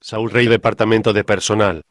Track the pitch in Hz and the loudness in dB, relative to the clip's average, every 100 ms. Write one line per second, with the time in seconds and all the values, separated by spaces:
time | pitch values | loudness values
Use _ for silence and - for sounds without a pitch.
0 | - 110 113 110 120 113 113 107 110 113 | -10 -6 -2 0 2 2 0 -2 0 2
1 | 107 104 101 101 - 107 104 82 - | 2 -2 0 -4 -2 0 0 -2 -12